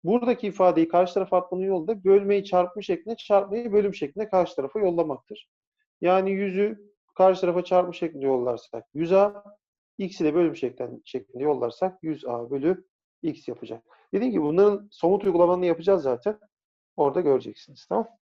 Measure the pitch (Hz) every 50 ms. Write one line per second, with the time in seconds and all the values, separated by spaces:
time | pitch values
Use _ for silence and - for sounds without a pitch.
0 | - 165 220 247 240 240 240 240 - 202 190 - 185 180 170 165 165 165 - 175
1 | 185 180 180 202 185 180 185 180 180 - 185 185 190 190 190 180 156 180 226 202
2 | 180 190 196 202 202 196 202 202 196 196 185 180 175 180 - 214 196 - 180 165
3 | - 214 226 - - - 208 196 202 202 196 233 240 233 196 208 202 202 196 -
4 | 220 208 _ 202 214 208 190 185 175 170 - - 135 135 - 220 208 180 175 170
5 | 165 156 135 - _ _ 104 - _ _ _ _ _ _ _ _ _ _ _ _
6 | 170 175 185 190 190 196 196 190 202 196 180 190 202 214 220 208 - _ _ _
7 | _ _ _ - 185 190 185 185 190 180 170 180 175 - 185 180 175 180 170 -
8 | 175 156 160 139 135 135 131 127 123 127 117 113 - _ - 117 - _ _ 147
9 | 165 165 190 190 202 208 202 202 _ - - _ _ _ _ _ _ _ _ -
10 | 196 175 - - 170 151 147 175 175 160 139 - - 123 - - 123 120 117 -
11 | _ - - 127 - _ - 120 139 151 147 127 120 120 - - 190 185 185 _
12 | - 160 151 - - 127 120 120 120 120 139 139 139 165 185 185 _ _ _ _
13 | _ _ _ _ - 160 151 - _ - 117 - - 104 113 113 _ _ _ _
14 | _ _ - 196 233 254 214 180 151 147 156 180 202 208 202 196 208 - - -
15 | - 170 196 196 202 196 170 170 175 170 180 180 180 175 165 165 165 196 196 180
16 | 143 135 123 120 - 208 214 214 _ _ _ _ _ _ _ _ _ _ _ -
17 | 151 139 135 175 175 147 135 127 117 113 107 - - _ 139 - - _ 185 220
18 | 220 226 _ _ _